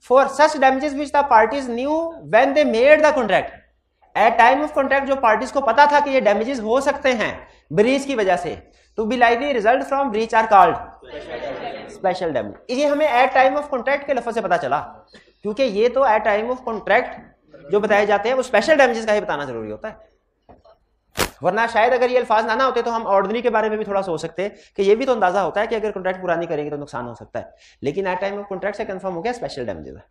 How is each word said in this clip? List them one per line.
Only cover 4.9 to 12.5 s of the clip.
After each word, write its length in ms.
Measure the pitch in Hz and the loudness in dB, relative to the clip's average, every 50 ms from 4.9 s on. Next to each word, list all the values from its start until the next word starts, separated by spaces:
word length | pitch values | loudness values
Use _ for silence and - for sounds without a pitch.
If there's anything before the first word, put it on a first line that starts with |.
| 277 277 269 | 0 0 0
जो 100 | 262 269 | 0 -2
parties 360 | 269 - 226 214 208 262 254 | 0 2 2 2 2 0 -2
को 100 | - 285 | -4 -2
पता 240 | 269 226 226 262 294 | 0 0 4 4 4
था 140 | 285 285 294 | 6 4 2
कि 120 | 285 277 | 2 2
ये 100 | 269 262 | 0 2
damages 380 | 214 208 208 208 220 240 285 247 | 2 2 2 2 0 -4 -4 -6
हो 220 | 208 214 226 269 | -2 0 0 0
सकते 320 | 277 294 277 - - 262 247 | 0 0 -4 0 0 -2 0
हैं 340 | 220 202 - - - - - _ _ _ _ 147 | 0 -2 -4 -6 -8 -14 -20 _ _ _ _ 0
breach 320 | 170 214 240 269 277 277 | 2 2 4 2 0 -2
की 100 | 277 277 | -4 -4
वजह 200 | 226 208 185 180 | -2 2 2 0
से, 200 | - - 160 104 92 - _ _ _ _ _ _ - | 0 0 -6 -10 -10 -14 _ _ _ _ _ _ -6
to 80 | 226 208 | -4 -2
be 120 | 254 247 | 2 2
likely 340 | 240 233 240 233 277 294 277 | 4 2 2 0 -2 -2 -2
result 340 | 240 190 220 247 277 269 - | 0 2 2 2 2 0 -2
from 260 | 277 277 277 269 202 | -2 -2 -2 -2 -2
breach 200 | 214 226 226 - | -4 -4 0 0
are 140 | 226 226 - | 0 2 6
called 300 | 214 196 180 170 - - - - - - - - - - - - - - - - - - - - - - - - - | 6 6 6 6 4 -2 -8 -14 -20 -20 -20 -18 -16 -16 -14 -12 -12 -12 -10 -10 -10 -10 -10 -12 -12 -12 -16 -16 -16
special 380 | - - 185 180 180 185 165 147 | -2 -2 -2 -2 0 -4 -2 -2
damage। 220 | 123 107 104 | -2 -4 -4